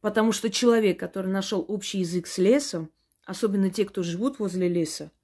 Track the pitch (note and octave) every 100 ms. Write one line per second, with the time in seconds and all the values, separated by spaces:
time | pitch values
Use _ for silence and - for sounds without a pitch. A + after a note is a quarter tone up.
0 | G#3+ G#3+ A3 G#3 A#3 - A#3+ A3+ G#3+ E3+
1 | F3+ F#3+ F#3+ F#3+ F#3+ G3 - G#3 - G3
2 | F3 F3 E3+ - F#3 C4+ C#4 F3 D#3+ _
3 | _ _ - F#3+ A3 G3 F#3+ F#3+ G3+ -
4 | E3+ E3+ B3 C4 G3+ F#3 F3+ F3 D#3 -
5 | D#3 _